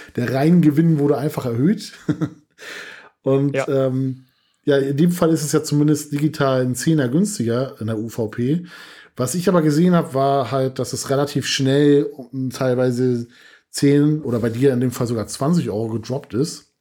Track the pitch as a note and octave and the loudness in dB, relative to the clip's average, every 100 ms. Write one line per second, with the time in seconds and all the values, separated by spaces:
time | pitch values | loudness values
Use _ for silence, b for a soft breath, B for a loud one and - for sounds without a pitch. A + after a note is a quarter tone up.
0 | B - A#2+ C3 D#3 F3 D3+ C#3+ E3 D#3 | B -6 -2 0 4 6 6 4 2 2
1 | C#3+ C3+ D3 D3 B2+ A#2 D3+ A3 - - | 2 2 -2 -4 -4 0 0 0 -6 -12
2 | - - D#3 - _ _ - - - - | -6 -4 -4 -8 _ _ -18 -16 -16 -20
3 | - _ C3 C#3 C#3 C3+ C3+ C3+ C3+ C3 | -20 _ 0 0 0 -2 -2 0 0 -2
4 | C3+ C3 _ _ _ _ - C#3 C3+ C#3 | -4 -6 _ _ _ _ 0 0 0 2
5 | F3 F3 E3 D#3+ D3+ D#3 D3+ D3 D3 D3 | 2 2 2 2 0 -2 0 2 2 2
6 | - C#3+ D3+ - C#3 C3 B2+ B2 - D#3+ | -2 -2 -2 0 0 2 0 -2 0 2
7 | B2 D3 G#3 - A2+ A#2 C3+ - A2 A2 | 2 0 -2 -2 -2 -2 -4 -6 -6 -6
8 | A2+ - G#2+ A2+ B2 E3+ F3 B B B | -6 -6 -6 -4 -2 -2 -6 B B B
9 | B - B2+ F3+ F3+ F3+ D#3 D3 F3+ F3 | B -6 -4 0 2 2 2 2 4 4
10 | - D#3 C3+ C#3 A#2+ C3+ C3 C3 A#2+ C3 | 2 0 2 2 0 -2 -2 -4 -6 -6
11 | - C3+ D3 C3+ - - C3 C#3 D3 C#3+ | -2 -2 0 -2 -4 -2 2 4 6 4
12 | D3 C#3+ B2 C3+ C3 - C3 B2 B2+ B2 | 2 -8 -12 -8 -8 -2 -2 0 0 2
13 | B2+ A#2+ A#2 b b b b - C#3+ C#3+ | 0 0 -6 b b b b 0 4 4
14 | D3 D3+ C#3+ A#2 A2+ A2+ C#3 B2 B2+ - | 4 0 -2 -2 -2 2 2 2 0 -2
15 | A#2 A#2 G2+ - C#3 F3 A#2+ G2+ A2+ A2 | -2 -2 -6 -4 0 0 0 -4 -4 -6
16 | - B2+ - G#2 D3 - _ _ | -6 -8 -6 -4 -4 -6 _ _